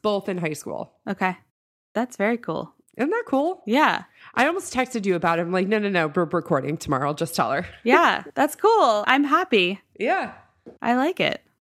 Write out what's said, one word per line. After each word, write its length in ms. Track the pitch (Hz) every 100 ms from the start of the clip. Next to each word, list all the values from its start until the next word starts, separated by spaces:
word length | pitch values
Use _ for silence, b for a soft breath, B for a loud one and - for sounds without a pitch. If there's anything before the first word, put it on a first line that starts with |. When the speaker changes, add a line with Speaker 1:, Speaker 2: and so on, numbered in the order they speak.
Speaker 1:
Both 260 | 214 202 202
in 80 | 180
high 160 | 165
school. 400 | 151 - 67 - _ -
Speaker 2:
Okay. 280 | 196 185 180 _ _ _ _ _ 208
That's 220 | 247 -
very 200 | 202 233
cool. 380 | 202 156 - _ _ -
Speaker 1:
Isn't 120 | 285
that 140 | 453 466
cool? 380 | 269 320 370 -
Speaker 2:
Yeah. 380 | 262 277 - - B B -
Speaker 1:
I 100 | 277
almost 260 | 359 -
texted 360 | 254 254 233 196
you 80 | 175
about 240 | 170 170
it. 20 |
I'm 100 | 175
like, 160 | 185 190
"No, 120 | 214
no, 100 | 202
no, 200 | 185 156
we're 160 | 175 165
recording 520 | 180 - 147 135 151
tomorrow. 300 | - 135 143
I'll 80 | 151
just 200 | 165 -
tell 160 | 117
her." 140 | 139 180 -
Speaker 2:
Yeah, 420 | 226 294 294 190 -
Speaker 1:
<laughs> 60 | -
Speaker 2:
that's 200 | 294 -
cool. 480 | 427 453 277 208 208
I'm 160 | 269
happy. 580 | 285 311 370 214 175 196 _ -
Speaker 1:
Yeah. 340 | 247 370 247 - _ _ - -
Speaker 2:
I 120 | - 247
like 240 | 294 370
it. 220 | 147 - _ _